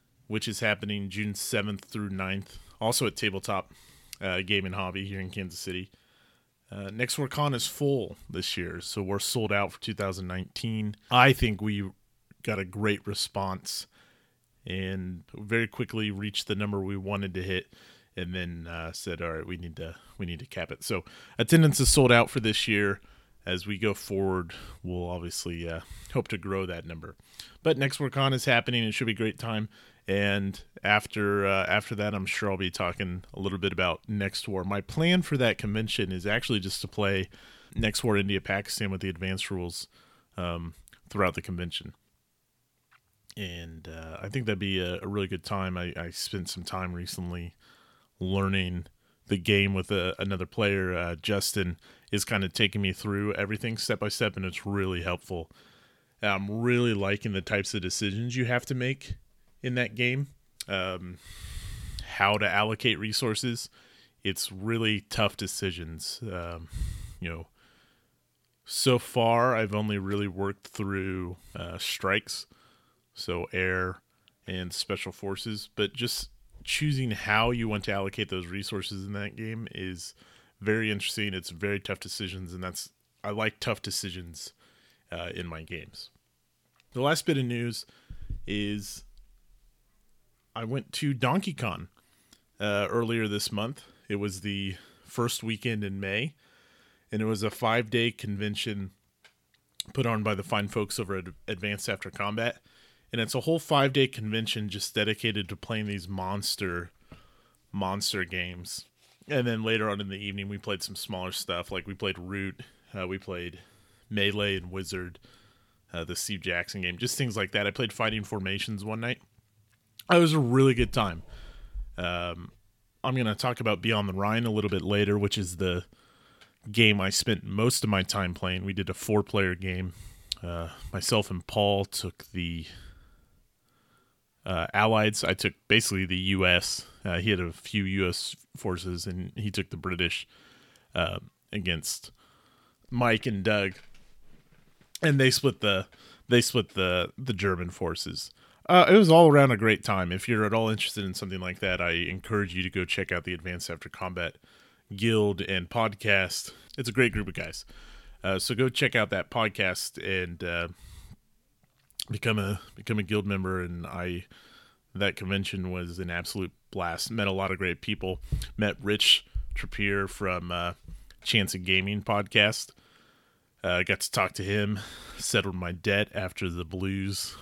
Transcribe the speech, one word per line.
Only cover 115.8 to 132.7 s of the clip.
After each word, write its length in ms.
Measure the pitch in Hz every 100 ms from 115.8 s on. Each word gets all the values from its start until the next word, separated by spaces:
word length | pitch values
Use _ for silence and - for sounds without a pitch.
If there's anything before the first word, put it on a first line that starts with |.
| _
uh, 100 | 85
the 120 | 82 110
Steve 260 | - 98
Jackson 400 | 90 87 90 101
game, 160 | 90 87
just 200 | 120 -
things 200 | 131 107
like 140 | 98
that. 120 | 107 101
I 60 |
played 220 | - 117
Fighting 300 | - 110 107
Formations 600 | 101 107 95 98 - 107
one 160 | 101 110
night. 200 | 117 127 _ _ _ _ _ _ _ - -
It 60 | 175
was 160 | 165
a 60 | 156
really 340 | 123 127 135
good 180 | 120 120
time. 300 | 127 104 85 - - - - - - - -
Um, 560 | 87 87 87 85 87 - _ _ _ _
I'm 120 | 131 127
gonna 200 | 117 104
talk 240 | 127 120
about 220 | 113 98
Beyond 280 | 113 110 101
the 40 |
Rhine 320 | 95 101 113 117
a 60 |
little 180 | 107 101
bit 120 | 95
later, 380 | 87 101 101 104
which 180 | 101 -
is 200 | 90 87
the 280 | 92 87 - - _ _ _ _ - _ -
game 280 | 107 110 101
I 120 | 95
spent 320 | - - 107
most 400 | 101 98 117 -
of 80 | 110
my 100 | 101
time 320 | 92 104 92
playing. 320 | 87 92 92 95
We 80 |
did 160 | 95 92
a 60 | 90
four-player 580 | - 104 101 104 95
game. 400 | 87 95 90 92 - - - - -
Uh, 280 | 90 85 82 - -
myself 380 | 98 - 113 104
and 160 | 90 -
Paul 400 | 107 101 98 98
took 400 | - 95 - -
the, 340 | 92 85 85 82